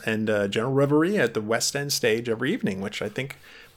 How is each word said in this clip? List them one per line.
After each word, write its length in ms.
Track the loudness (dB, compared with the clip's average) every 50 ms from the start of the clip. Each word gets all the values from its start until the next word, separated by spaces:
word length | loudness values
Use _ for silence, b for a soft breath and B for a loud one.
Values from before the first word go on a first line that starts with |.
| -2
and, 240 | -2 -2 0 0 0
uh, 180 | 2 2 0
general 260 | 0 0 -2 -2 0 2
revelry 440 | 2 4 4 4 4 4 4 2
at 160 | 2 0 0 0
the 80 | -2
West 340 | 0 0 0 0 0 -2 -2
End 160 | -4 -4 -2
stage 380 | -2 0 2 2 2 2 0 -2
every 240 | -2 -2 0 -2 0
evening, 260 | 0 0 -2 -2 -2
which 220 | -6 -6 -6 -6
I 80 | -6 -6
think 280 | -4 -6 -6 -8 -10 B B B B B B B B